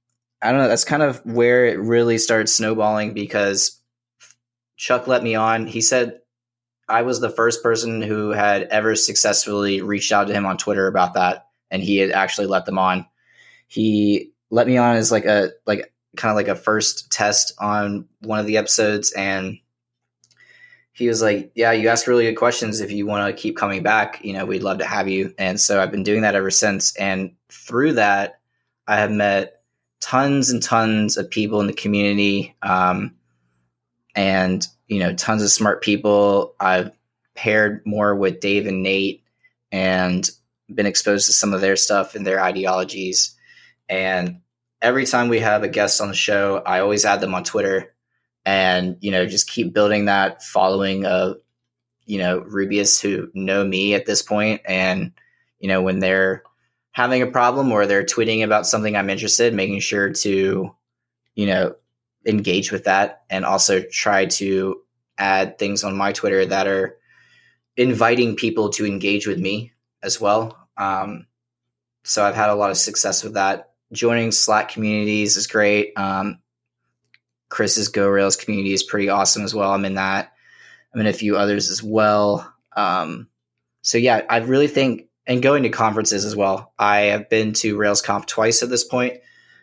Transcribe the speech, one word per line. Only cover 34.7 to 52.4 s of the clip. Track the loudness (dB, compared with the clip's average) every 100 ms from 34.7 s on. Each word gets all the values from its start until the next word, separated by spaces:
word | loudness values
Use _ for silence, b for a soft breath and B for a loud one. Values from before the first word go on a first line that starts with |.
| _ -6
you | -2
know, | -2
tons | -2 -2 0
of | 2
smart | 2 2 0
people. | 0 0 4 4 4 4 0 -2
I've | 0 0 0 -8 _ _ _
paired | -6 0 2 2 0
more | -4 0 0 2
with | 0 -2
Dave | 0 0 0
and | -2
Nate | 0 0 0 -4 _ _ _ _ _
and | -2 0 2 0 0 -4 -8 _ _ -10
been | -2 -2
exposed | 0 0 0 2
to |
some | 0 0
of | 0
their | 0 2
stuff | 2 0 -2
and | -6 -4
their | 0
ideologies. | 0 -2 -2 -2 -2 -6 -4 -2 -2 -4 b b b b -6
And | -4 0 0 -2 -6 _ _ _ -4
every | 0 0
time | 0 0 2
we | 2
have | 2 0
a | 0
guest | 0 0 0
on | -2
the |
show, | -2 -2 0 0 -2
I | -2 0
always | 2 2
add | 2 0
them | 0
on | -4
Twitter | -4 -2 0 -2 -4 _ _ _ _ _
and, | 0 2 4 2 0 -4
you | -2
know, | 0 0
just | -2 -4
keep | -4 -2
building | 2 2 2
that | 2 2 2 -2
following | -6 0 2 2 0 -2 0
of, | 0 0 -4 _ _ _ _ _ _ -8
you | -4
know, | -2 -2